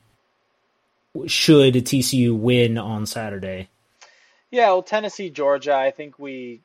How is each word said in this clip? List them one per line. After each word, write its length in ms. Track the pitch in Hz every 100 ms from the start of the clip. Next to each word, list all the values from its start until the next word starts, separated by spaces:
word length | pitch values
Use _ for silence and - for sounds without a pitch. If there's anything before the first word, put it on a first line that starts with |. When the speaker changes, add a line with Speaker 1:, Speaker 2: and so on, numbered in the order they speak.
| _ _ _ _ _ _ _ _ _ _ _ - 156
Speaker 1:
should 580 | - - 147 135 127 123
T 160 | 139
C 160 | 123 131
U 180 | 120 113
win 420 | 117 123 117 113
on 280 | 104 107 104
Saturday? 600 | - 110 98 95 185 190 _ _ _ - _ _ _ _
Speaker 2:
Yeah, 180 | 247 220
well, 140 | 185
Tennessee, 480 | 180 214 214 - 190
Georgia, 460 | 147 143 143 135 139
I 160 | 135
think 260 | 135 151 139
we, 440 | 143 131 123 117